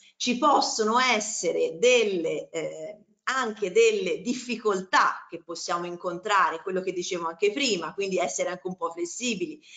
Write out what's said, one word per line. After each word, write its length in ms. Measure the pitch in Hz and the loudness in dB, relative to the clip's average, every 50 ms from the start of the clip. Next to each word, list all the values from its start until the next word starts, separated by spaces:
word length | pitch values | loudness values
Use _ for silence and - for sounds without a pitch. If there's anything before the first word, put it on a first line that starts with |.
| - - _ _ | -20 -20 _ _
ci 180 | - 247 240 - | -2 0 0 4
possono 640 | 311 294 269 277 - - - - 220 214 226 247 | 4 4 6 6 4 2 0 0 0 2 4 4
essere 760 | 254 254 233 208 208 - - - - - - - - 160 160 165 | 4 4 2 0 0 -4 -6 -4 -2 -2 0 0 0 0 0 2
delle, 680 | 202 247 254 240 226 208 196 175 160 160 156 151 - - | 4 6 6 6 4 4 0 -2 -2 -2 -4 -4 -6 -6
eh, 480 | - 165 151 135 - 156 156 156 156 - _ _ _ _ _ | -6 -6 -6 -6 -8 -8 -12 -12 -14 -16 _ _ _ _ _
anche 480 | - 247 262 254 226 208 - 208 185 | -4 -2 -2 -2 -2 -2 -4 -4 0
delle 480 | 175 220 233 226 214 202 190 180 160 156 | 4 6 6 6 6 4 0 -2 -2 -2
difficoltà 1040 | 180 233 247 247 - 247 240 - - 214 202 190 190 - - 269 220 - - - - - | -2 -4 -4 -4 -4 -6 -8 -2 0 0 0 0 -2 2 4 4 4 4 0 -4 -12 -14
che 120 | - 165 | -14 -16
possiamo 440 | - - 170 - - - 175 175 175 | -12 -12 -12 -10 -6 -4 -4 -4 -4
incontrare, 760 | 175 175 175 - 185 170 175 - 214 208 196 180 160 160 165 | -6 -8 -6 -6 -6 -6 -6 -2 2 4 4 4 2 0 -4
quello 200 | - 196 185 180 | -6 -4 -4 -2
che 100 | 185 190 | -2 -2
dicevo 360 | 175 180 180 - 185 175 165 165 | -4 -4 -4 -4 -4 -4 -4 -6
anche 260 | 165 - 208 202 208 | -4 0 0 0 2
prima, 400 | 277 277 247 202 180 160 156 - | 2 0 0 0 -2 -2 -6 -6
quindi 240 | - 196 196 185 175 | -6 -4 -2 0 -2
essere 320 | 175 185 - - 180 175 | -2 -2 -2 -2 -4 -4
anche 180 | 175 180 - 185 | -4 -6 -8 -10
un 80 | 185 | -8
po' 160 | - 165 165 | -4 -6 -6
flessibili 680 | 170 175 175 170 - - 233 247 226 185 180 156 151 - _ - - | -4 -4 -6 -6 -6 -6 -4 -4 -2 -2 -4 -8 -8 -14 _ -20 -20